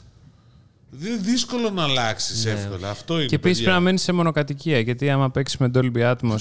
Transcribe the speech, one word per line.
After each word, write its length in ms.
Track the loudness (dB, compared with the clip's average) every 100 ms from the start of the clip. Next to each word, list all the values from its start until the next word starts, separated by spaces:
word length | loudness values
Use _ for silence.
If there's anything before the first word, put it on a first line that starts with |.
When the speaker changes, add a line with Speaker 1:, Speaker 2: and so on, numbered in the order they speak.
| -20 -20 -20 -20 _ -20 _ _ _ -12
Speaker 1:
είναι 140 | -6
δύσκολο 540 | -4 0 0 0 -2 -2
να 140 | 0
αλλάξεις 600 | 0 2 0 -2 -4 -2
Speaker 2:
Ναι. 60 | -2
Speaker 1:
εύκολα. 380 | -2 -4 -6 -8
Αυτό 280 | -8 -4 -2
είναι, 80 |
Speaker 3:
Και 100 | 0
επίσης 220 | 0 2 2
Speaker 1:
παιδιά. 60 |
Speaker 3:
πρέπει 160 | 2 4
να 40 |
μένεις 160 | 4 2
σε 100 | 0
μονοκατοικία, 680 | 2 2 0 -2 -4 0 2
γιατί 300 | 2 0 0
άμα 220 | 2 2
παίξεις 260 | 0 -2 0
με 120 | 2
Dolby 400 | 2 2 2 2
Atmos 240 | 2 0 0